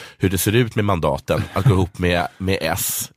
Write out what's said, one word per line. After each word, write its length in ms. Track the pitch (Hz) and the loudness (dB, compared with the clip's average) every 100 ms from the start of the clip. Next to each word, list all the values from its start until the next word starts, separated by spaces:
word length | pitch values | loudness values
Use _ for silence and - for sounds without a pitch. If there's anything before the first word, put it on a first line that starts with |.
| - - | -18 -2
hur 120 | 98 | -2
det 80 | 92 | 0
ser 140 | - | 2
ut 200 | 110 117 - | 2 2 0
med 80 | |
mandaten 580 | 101 92 78 69 - 78 90 | 0 2 0 0 -2 -2 -2
att 120 | - | 0
gå 60 | 95 | 2
ihop 240 | 92 87 - | 4 2 0
med, 300 | 90 87 78 - | 0 0 -2 -4
med 200 | 92 95 | -4 -2
S. 500 | 78 90 - - - | -2 -4 -4 -6 -10